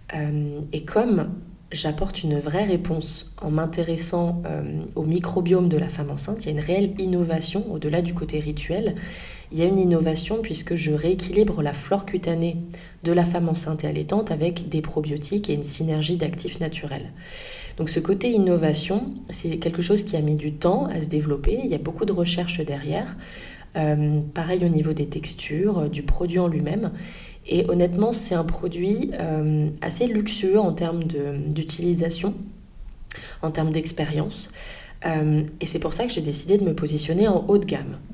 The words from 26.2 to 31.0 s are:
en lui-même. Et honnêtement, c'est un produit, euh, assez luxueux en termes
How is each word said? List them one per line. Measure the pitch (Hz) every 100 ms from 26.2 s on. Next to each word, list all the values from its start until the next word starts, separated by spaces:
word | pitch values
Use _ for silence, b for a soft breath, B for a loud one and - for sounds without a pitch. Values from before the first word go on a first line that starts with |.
| 175 180
en | 175
lui-même. | 151 147 208 247 - B B B B -
Et | 170 180
honnêtement, | 175 175 175 220
c'est | 233 -
un | 175
produit, | 165 - - 170 185 214 - -
euh, | 165 156 151 151 151 151
assez | - - 240
luxueux | 214 208 - 190 208
en | 190
termes | 156 170 170